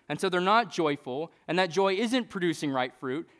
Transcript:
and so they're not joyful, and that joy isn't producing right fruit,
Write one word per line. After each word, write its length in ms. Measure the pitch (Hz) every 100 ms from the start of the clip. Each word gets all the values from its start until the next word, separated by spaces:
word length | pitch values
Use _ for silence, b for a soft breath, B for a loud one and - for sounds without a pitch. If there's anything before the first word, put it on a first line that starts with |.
| b
and 120 | 147
so 80 | 196
they're 120 | 180
not 300 | 180 220 180
joyful, 600 | - 156 143 - 127 165 b b
and 100 | 170
that 120 | 185
joy 240 | 160 196
isn't 340 | 190 233 254 233
producing 420 | 196 175 160 147
right 240 | 135 127
fruit, 340 | - 131 139 170 b